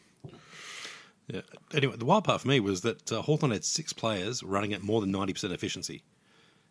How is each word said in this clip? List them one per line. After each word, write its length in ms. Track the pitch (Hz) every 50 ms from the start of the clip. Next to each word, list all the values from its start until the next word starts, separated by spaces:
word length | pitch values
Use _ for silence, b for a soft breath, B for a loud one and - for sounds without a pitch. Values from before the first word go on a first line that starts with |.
| b b b b - B B B B B B B B B B B B B B B B B B B _ -
Yeah. 100 | - 92 - - - - - - -
Anyway, 220 | 151 139 135 95
the 100 | 117 113
wild 180 | 131 180 220 185
part 180 | 143 120 92
for 60 | -
me 120 | 123 139 135
was 220 | 101 98 98 90
that, 300 | 90 117 110 - - -
uh, 100 | 117 110
Hawthorn 300 | 92 - 151 151 160 135
had 120 | 110 90 -
six 300 | - - - 78 - -
players 480 | - - 113 110 95 90 107 123 -
running 320 | - 92 98 101 104 104 104
at 80 | 95
more 180 | 95 101 110 113
than 120 | 104 95
ninety 200 | 95 98 98 95 92
percent 200 | - - 98 87
efficiency. 480 | - - 92 - 95 - - - - - _ _ _ _ _ _ _ - _ _ _ _ _